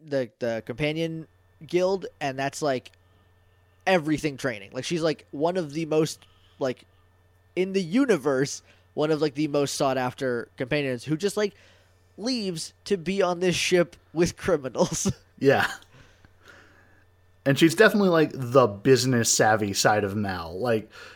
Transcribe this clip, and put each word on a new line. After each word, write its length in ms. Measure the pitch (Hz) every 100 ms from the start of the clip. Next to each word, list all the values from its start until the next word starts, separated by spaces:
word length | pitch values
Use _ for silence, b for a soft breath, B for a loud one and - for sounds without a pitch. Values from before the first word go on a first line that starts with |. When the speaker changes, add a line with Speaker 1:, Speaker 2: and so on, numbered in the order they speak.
Speaker 1:
the, 260 | 156 139 117 -
the 240 | 117 113 110
companion 600 | 120 151 156 165 160 156 _ _ _ 143
guild, 400 | 175 180 196 - -
and 180 | 143 131
that's, 220 | 139 -
like, 300 | 151 127 - _ _ _ _ _ _ _ _ _ -
everything 500 | 190 151 147 151 135
training. 340 | 135 107 98
Like, 120 | 127
she's, 180 | - 170
like, 240 | 160 147 -
one 240 | 139 165 185
of 160 | 151
the 140 | 147 160
most, 400 | 156 160 - _ _ _ -
like, 260 | 135 120 _ _ _ _ _ _ _ -
in 160 | 190
the 100 | 190
universe, 800 | 165 220 277 175 147 131 139 - _ b b
one 160 | - 151
of, 100 | 156
like, 120 | 151
the 140 | 131 151
most 260 | 143 139
sought 220 | - 143 131
after 520 | 123 - 131 120 - -
companions 440 | 127 147 139 123
who 120 | - 151
just, 200 | 196 208
like, 160 | 208 - b b b b _ -
leaves 540 | 226 247 196 165 - _
to 120 | - 202
be 220 | 160 196
on 180 | 180 170
this 160 | 180 165
ship 400 | - 180 156 - _
with 240 | 156 165 -
criminals. 760 | - 160 131 113 160 - 196 -
<laughs> 60 | _ -
Speaker 2:
Yeah. 320 | 135 113 95 - _ b b b b b b b b b b b b _ _ _
And 140 | 139 135
she's 160 | 160 160
definitely, 320 | 214 208 190
like, 220 | 165 151
the 320 | - 120 135 117
business 640 | 101 139 127 127 123 113
savvy 400 | - 113 110 104
side 300 | 98 123 104
of 140 | 101 104
Mal. 420 | 98 92 82 92
Like, 320 | 120 113 - B B